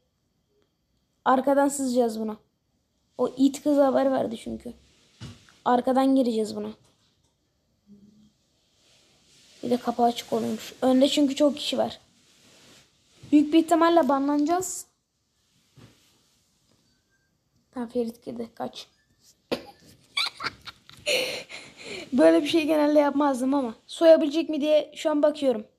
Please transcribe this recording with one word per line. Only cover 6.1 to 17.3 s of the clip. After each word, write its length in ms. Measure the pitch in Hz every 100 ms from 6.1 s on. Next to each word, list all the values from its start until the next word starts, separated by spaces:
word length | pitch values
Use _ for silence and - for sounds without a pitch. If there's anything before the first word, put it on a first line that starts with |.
| 269
gireceğiz 400 | 247 220 214 214
buna. 140 | 214 214 _ _ _ _ _ _ _ _ _ _ 202 202 208 214 214 _ _ _ _ _ _ _ _ _ _ _ _ _
Bir 80 | 240
de 60 | 247
kapağı 300 | 247 233 240
açık 260 | 240 -
oluyormuş. 420 | 226 233 220 - -
Önde 260 | 254 262 285
çünkü 260 | 302 285
çok 220 | 269 294 294
kişi 220 | - 240
var. 220 | 226 - _ _ _ _ _ _ _ - _ _ _ _ -
Büyük 200 | 294 294
bir 60 | 320
ihtimalle 500 | 320 339 330 339 269
banlanacağız. 760 | 277 277 294 294 349 370 - - _ _ _ _ _ _ _ _ _ - _ _ _ _ _ _ _ _ _ _ _ _ _ _